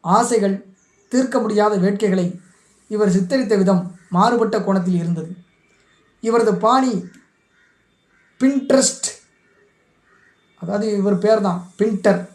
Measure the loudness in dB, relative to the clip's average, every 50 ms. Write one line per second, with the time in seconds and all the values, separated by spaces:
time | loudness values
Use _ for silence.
0 | 0 2 2 2 2 2 0 0 0 0 -2 -4 -8 -18 -20 _ _ _ _ _
1 | _ _ -2 -2 0 0 -2 -2 -2 0 0 2 2 2 2 2 0 0 0 0
2 | 0 0 0 0 -2 -4 -6 -10 -18 _ _ _ _ _ _ _ _ _ -2 0
3 | 0 2 2 0 0 0 -2 -2 0 0 0 2 2 2 2 0 -2 -6 -14 -18
4 | _ _ 0 2 2 2 2 2 0 0 -2 -2 -2 0 -2 0 0 0 -2 -2
5 | -2 -2 -4 -4 -6 -10 -14 -18 -20 _ _ _ _ _ _ _ _ _ _ _
6 | _ _ _ _ -4 0 0 2 2 2 0 0 2 2 2 2 2 0 -2 -4
7 | -6 -8 -20 -20 _ _ _ _ _ _ _ _ _ _ _ _ _ _ _ _
8 | _ _ _ _ _ _ _ _ 0 0 0 0 0 2 2 2 2 0 -4 -6
9 | -10 -12 -12 -14 _ _ _ _ _ _ _ _ _ _ _ _ _ _ _ _
10 | _ _ _ _ _ _ _ _ _ _ _ _ -10 -6 -4 -4 -2 -2 -2 0
11 | 0 0 0 0 2 2 2 2 2 -2 -4 -4 -8 -14 _ -2 -2 -2 -2 0
12 | 2 2 0 0 -2 -10 -18